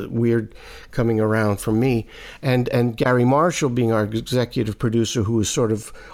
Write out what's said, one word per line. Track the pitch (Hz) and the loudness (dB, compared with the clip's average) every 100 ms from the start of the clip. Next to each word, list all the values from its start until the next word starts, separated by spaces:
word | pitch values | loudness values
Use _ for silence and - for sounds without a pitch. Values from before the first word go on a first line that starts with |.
| - | -6
weird | 120 117 117 110 - - - - | 0 2 2 -2 -12 -20 -20 -12
coming | - 117 110 | -2 0 2
around | 107 110 107 101 | 2 2 2 0
for | - | 0
me. | 110 131 117 110 - - - | 2 2 0 -4 -14 -20 -8
And, | 135 127 123 | 0 0 2
and | 123 120 113 | 0 0 0
Gary | 135 123 | 2 4
Marshall | 123 139 175 160 143 | 4 4 2 0 -2
being | 120 113 | 0 2
our | 113 | 2
executive | 104 110 - 123 117 - 110 104 | 0 -4 -2 -2 -2 -2 -4 -2
producer, | 123 117 110 127 | 0 0 0 0
who | 104 113 | 0 0
was | 104 | 0
sort | - 117 | 0 0
of | 110 - - - | 0 -4 -18 -14